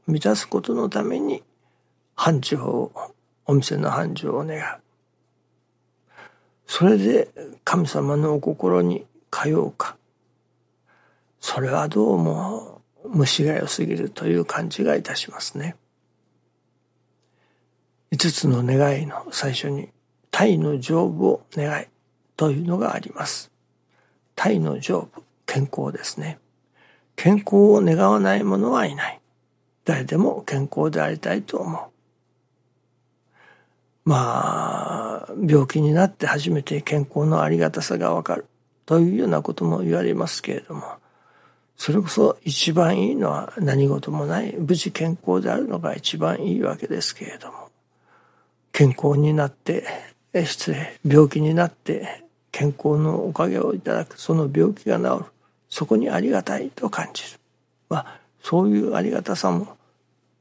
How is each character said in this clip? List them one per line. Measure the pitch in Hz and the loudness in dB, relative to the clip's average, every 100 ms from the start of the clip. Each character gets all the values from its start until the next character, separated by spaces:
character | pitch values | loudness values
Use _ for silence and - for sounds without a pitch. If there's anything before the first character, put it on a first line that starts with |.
| - | -4
満 | 156 202 | 0 0
た | |
す | 208 - | 0 -2
こ | - | -4
と | - | -2
の | 120 196 | -4 -2
た | - | -2
め | - - | -4 -2
に、 | 294 - _ _ _ _ _ _ _ - | -4 -6 _ _ _ _ _ _ _ -2
繁 | 165 151 | 0 2
盛 | - 147 | 0 -4
を、 | 123 123 123 - - - _ _ | -2 -4 -4 -8 -14 -16 _ _
お | - | 0
店 | 139 131 - | 2 2 -2
の | 156 | -2
繁 | - 170 | -2 -4
盛 | 180 151 | -6 -6
を | 135 | -4
願 | 156 156 | -6 -8
う。 | - - _ _ _ _ _ _ _ _ _ _ _ _ _ - - _ _ _ - | -10 -12 _ _ _ _ _ _ _ _ _ _ _ _ _ -20 -20 _ _ _ -8
そ | - 180 | 4 6
れ | 214 | 6
で | 196 254 - - 143 - | 4 2 0 -6 -16 -8
神 | - 175 151 | -2 0 0
様 | 151 143 147 | -2 0 0
の | 151 | 0
お | 151 | 0
心 | 160 156 180 175 | -2 0 2 4
に | - - - _ - | 4 0 -6 _ -12
か | - 151 | -4 0
よ | 160 - | 0 0
う | |
か。 | - - - _ _ _ _ _ _ _ _ _ _ _ _ _ - | -4 -8 -10 _ _ _ _ _ _ _ _ _ _ _ _ _ -14
そ | - - | -8 -4
れ | 131 | -2
は | 151 151 | -2 0
ど | 208 214 | 2 2
う | 90 | 2
も | 156 156 185 226 220 - _ - | 0 -2 -6 -8 -12 -20 _ -4
虫 | - 185 135 - | 0 4 2 2
が | 151 156 | 0 0
良 | 147 | -2
す | - | -2
ぎ | 170 | -2
る | 170 - | -2 -4
と | - 160 | -4 0
い | 170 | 0
う | 165 | 0
感 | 156 170 | -4 -6
じ | - | -2
が | - 147 | 0 0
い | |
た | - | -2
し | - - | -8 -8
ま | - | -10
す | - 139 | -10 -8
ね。 | 160 - _ _ _ _ _ _ _ _ _ _ _ _ _ _ _ _ _ _ _ _ _ _ - | -8 -10 _ _ _ _ _ _ _ _ _ _ _ _ _ _ _ _ _ _ _ _ _ _ -8
五 | 143 170 | 0 0
つ | 147 147 | 2 2
の | 123 | 2
願 | 123 135 143 139 | 2 2 2 0
い | |
の | 151 - - | -4 -10 -10
最 | - 139 | -6 -4
初 | 127 147 | -4 -4
に、 | 143 - _ _ _ - | -6 -10 _ _ _ -6
体 | - 214 165 | 0 2 2
の | 156 143 | 0 -2
丈 | 127 165 180 | 0 0 0
夫 | 160 190 | 2 2
を | - - | 0 -4
願 | 160 147 147 | -6 -4 -4
い | - _ _ _ _ - | -8 _ _ _ _ -2
と | 156 | 0
い | 139 | 0
う | |
の | 170 180 | -2 -2
が | 226 | -2
あ | - | -4
り | - | -8
ま | - - | -10 -8
す。 | - - _ _ _ _ _ _ _ _ | -8 -12 _ _ _ _ _ _ _ _
体 | - - 196 | -2 0 2
の | 156 139 | 0 -4
丈 | - 180 - | -4 -4 -4
夫、 | - - _ | -16 -20 _
健 | - 135 139 | -6 -2 -2
康 | - 135 | -4 -6
で | - | -6
す | - - | -10 -8
ね。 | 78 76 _ _ _ _ _ _ _ - | -10 -12 _ _ _ _ _ _ _ 0
健 | 175 208 | 4 4
康 | 202 202 | 4 8
を | 208 208 | 8 8
願 | 180 160 196 | 6 4 4
わ | - | 4
な | - 101 | 4 2
い | |
者 | 202 95 107 | 2 0 2
は | 254 - | 0 -2
い | |
な | 143 - | -4 -8
い。 | - _ _ _ _ _ _ | -10 _ _ _ _ _ _
誰 | - 147 | -2 -2
で | 131 160 | 0 0
も | 220 - | 0 0
健 | - 139 139 | -4 -4 -2
康 | - 156 | -2 0
で | 156 | 0
あ | 151 | -2
り | 160 | -2
た | - | -4
い | - | -4
と | - - | -4 -6
思 | 175 156 | -6 -8
う。 | - _ _ _ _ _ _ _ _ _ _ _ _ _ _ _ - _ _ _ _ _ 165 | -12 _ _ _ _ _ _ _ _ _ _ _ _ _ _ _ -20 _ _ _ _ _ 2
ま | 135 120 120 - - - - - - 110 110 - | 2 2 -2 -2 -4 -4 -6 -6 -6 -6 -8 -10
あ、 | - | -2
病 | 175 147 135 | 4 4 4
気 | 156 | 2
に | 151 | 2
な | 160 | 4
っ | 196 | 2
て | - 151 | 0 -2
初 | 151 156 | -2 0
め | 156 | -2
て | 139 147 | -2 -6
健 | - 151 | -2 -2
康 | 139 147 151 | 0 0 2
の | 160 | 2
あ | 156 | 2
り | - | 2
が | - | 2
た | - | 0
さ | - - | -4 -2
が | - | 0
わ | 85 | -2
か | - 87 | -2 -6
る | - _ _ _ - | -6 _ _ _ 0
と | 160 | 4
い | 170 | 4
う | 208 | 2
よ | |
う | 233 | 0
な | 156 | 0
こ | 156 | -2
と | 165 | -2
も | 170 165 | 0 0
言 | 175 | 0
わ | 170 | 0
れ | - | 0
ま | - - | 0 -2
す | - | -6
け | - | -6
れ | - | -8
ど | - | -8
も、 | 151 - - _ _ _ _ _ _ _ - | -12 -12 -16 _ _ _ _ _ _ _ -8
そ | - | 0
れ | 175 | 0
こ | 170 | 2
そ | - - - | 4 4 2
一 | 160 135 - | -4 -2 0
番 | 160 165 - | 4 4 2
い | 208 | 0
い | 277 | 0
の | 196 | -2
は | - - - | -2 -6 -2
何 | 151 135 139 | 0 4 2
事 | 143 147 | 0 -4
も | 151 | -4
な | 147 170 | -2 -2
い | 226 - | -4 -4
無 | 151 175 | 0 0
事 | 180 | 0
健 | - 160 170 | -2 -2 -2
康 | - 92 | 0 0
で | 95 | 2
あ | 62 | -2
る | - | -2
の | 202 | -4
が | 73 - | -4 -6
一 | - 160 | -6 -2
番 | 165 - | -2 -2
い | 196 175 | -2 0
い | |
わ | - - | -2 -4
け | - | -6
で | - | -4
す | - - | -6 -8
け | |
れ | - - | -14 -14
ど | - | -16
も、 | - - _ _ _ _ _ _ _ _ _ _ | -18 -20 _ _ _ _ _ _ _ _ _ _
健 | - 143 | 4 4
康 | 127 147 143 | 4 2 2
に | 151 | 2
な | 151 139 | 2 0
っ | |
て、 | - - - - - - _ _ | -4 -4 -4 -4 -12 -16 _ _
え、 | 180 | -2
失 | 165 - - | -2 -4 -4
礼、 | 143 156 - | -4 -6 -4
病 | 147 147 147 | 6 8 8
気 | 151 | 4
に | 151 | 2
な | 165 175 | 2 0
っ | |
て | - - 160 - - - _ _ | -2 -6 -4 -6 -14 -18 _ _
健 | - 143 | -2 -2
康 | 139 151 151 | 0 0 2
の | 156 165 - | 2 0 -2
お | |
か | 147 175 | -2 0
げ | - | 0
を | - | -2
い | - | -2
た | - | -2
だ | - | -4
く、 | - - | -4 -8
そ | - 165 | 0 0
の | 143 | 2
病 | 143 - | 4 2
気 | 208 - | 2 -2
が | 117 | 0
治 | - - | 0 -2
る、 | 170 _ _ _ - | -4 _ _ _ -12
そ | - 156 | -6 0
こ | 110 | 2
に | 120 | 2
あ | 165 | 0
り | 233 | 0
が | - | 0
た | - - | -2 -4
い | 277 | -6
と | - 220 | -6 -6
感 | - - | -4 -8
じ | - | -10
る。 | - - _ _ _ _ - | -14 -18 _ _ _ _ -6
ま | 160 | -6
あ、 | - - _ _ | -6 -16 _ _
そ | - 170 | 0 2
う | 196 | 4
い | 208 | 2
う | - | 2
あ | - | 0
り | 208 | 0
が | - | -2
た | 185 180 | -4 -2
さ | - | 0
も、 | - 208 - _ _ _ _ _ _ | 0 -4 -14 _ _ _ _ _ _